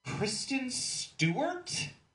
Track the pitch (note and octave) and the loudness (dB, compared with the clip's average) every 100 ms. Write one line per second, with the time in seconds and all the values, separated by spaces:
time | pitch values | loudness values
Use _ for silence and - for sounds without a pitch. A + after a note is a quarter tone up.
0 | B2+ C#3 G#3 A3 - C4+ B3+ - - - | -4 0 0 0 0 0 0 -2 -2 -4
1 | - - D#3+ F#3 E4 F4+ - - D3 - | -6 2 4 4 2 0 -4 -4 -4 -8
2 | _ | _